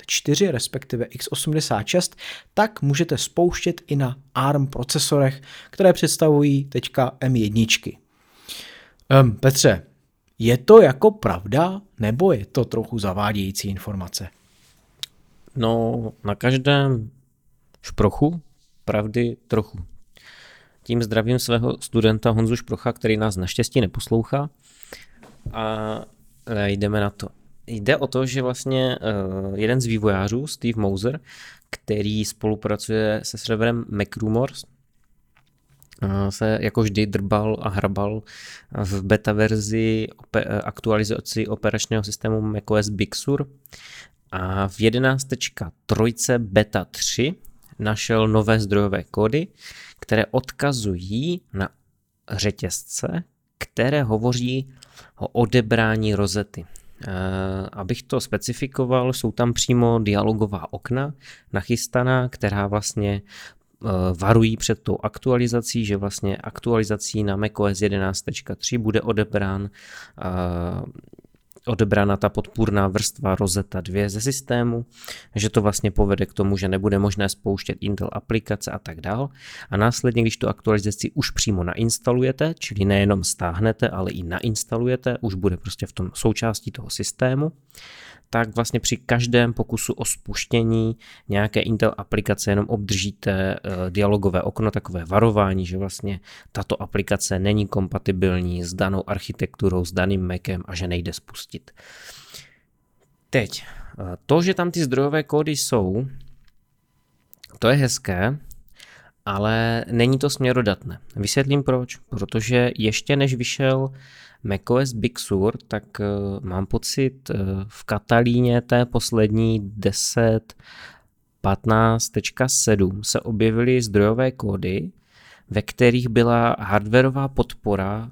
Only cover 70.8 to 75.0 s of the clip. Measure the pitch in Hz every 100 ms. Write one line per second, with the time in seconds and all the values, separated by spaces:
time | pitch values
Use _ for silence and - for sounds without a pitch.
70.8 | - - - - _ _ _ - - 113
71.8 | 104 104 101 98 104 - - - 110 101
72.8 | 98 98 - - 98 92 101 98 95 92
73.8 | 90 98 101 104 123 135 - 120 120 117
74.8 | 120 -